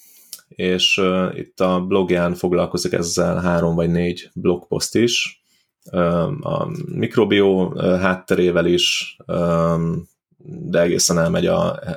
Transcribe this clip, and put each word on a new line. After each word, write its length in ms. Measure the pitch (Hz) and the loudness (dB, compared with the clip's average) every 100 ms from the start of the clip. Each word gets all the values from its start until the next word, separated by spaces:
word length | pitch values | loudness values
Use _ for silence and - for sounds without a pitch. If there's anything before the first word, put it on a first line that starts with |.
| - - - - _ | -20 -20 -20 -20 _
és, 500 | - 92 92 - - | -6 -2 0 2 2
ö, 360 | 95 92 90 | 2 2 -2
itt 260 | 85 - - | -4 -10 -2
a 260 | 92 92 92 | 0 0 0
blogján 480 | 98 90 90 87 | 0 2 2 0
foglalkozik 580 | 90 90 87 87 87 90 | 0 0 0 0 -2 -2
ezzel 500 | 90 85 87 85 85 | -2 -2 0 0 0
három 340 | 90 87 85 85 | 0 0 0 0
vagy 140 | 85 | 0
négy 400 | 85 87 87 - | 0 0 -4 -10
blogposzt 640 | 92 87 90 - - - 107 | -4 -2 -2 -2 -6 -2 0
is, 480 | 117 - - - _ _ _ _ - | 2 0 -4 -10 _ _ _ _ -6
öm, 480 | 90 85 85 82 - | -2 0 0 -2 -4
a 240 | 85 85 - - - | -4 -4 -4 -6 -8
mikrobió, 880 | - 117 120 101 101 98 95 90 - | -4 -2 2 2 4 4 4 0 -2
ö, 200 | 90 92 | 0 2
hátterével 680 | 95 92 - 90 90 85 87 | 0 -2 -2 2 2 4 2
is, 520 | 87 - - - - - | 2 0 -2 -8 -14 -6
öm, 840 | 87 85 85 85 82 82 82 - _ _ _ 78 | -2 0 2 2 0 -2 -4 -8 _ _ _ -18
de 340 | 85 87 87 | -12 -2 0
egészen 400 | 87 90 - 85 | 2 2 0 2
elmegy 260 | 82 87 87 | 0 0 0
a, 280 | 85 85 - 85 | 0 0 -4 -8